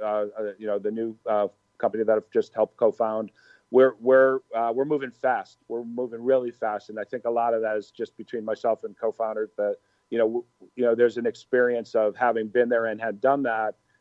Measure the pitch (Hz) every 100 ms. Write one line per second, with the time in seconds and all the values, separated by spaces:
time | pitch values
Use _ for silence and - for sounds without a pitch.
0 | 107 107 104 110 104 98 107 101 104 113
1 | 113 110 - 107 101 _ _ - 113 107
2 | 107 107 - 113 - 110 107 - 113 -
3 | 113 110 104 _ _ _ - 123 131 110
4 | 120 131 131 131 - 113 117 120 143 151
5 | 131 - 131 113 92 _ - 117 117 120
6 | 127 113 120 131 123 - 110 104 - 107
7 | 101 123 117 117 117 113 110 107 104 -
8 | 110 - 107 120 110 107 117 110 110 98
9 | 113 - 110 107 107 - 104 101 _ _
10 | - 117 110 117 - _ 90 - 120 113
11 | 120 117 117 - - 127 123 117 110 117
12 | 107 98 123 113 107 123 120 117 113 107
13 | 113 104 131 143 127 110 110 - _ _